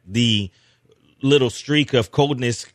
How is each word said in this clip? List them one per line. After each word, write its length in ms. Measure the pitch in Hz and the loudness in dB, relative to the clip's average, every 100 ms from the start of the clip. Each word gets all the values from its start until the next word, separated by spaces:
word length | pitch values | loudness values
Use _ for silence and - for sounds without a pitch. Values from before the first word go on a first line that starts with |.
| - | -6
the 420 | 107 120 104 98 _ _ _ _ _ _ - | 0 0 0 -4 _ _ _ _ _ _ -6
little 280 | 135 143 127 | 2 2 2
streak 440 | - - 151 143 | -4 -2 0 2
of 180 | 123 113 | 0 0
coldness 540 | - 143 127 123 113 - | 0 0 0 -4 -4 -8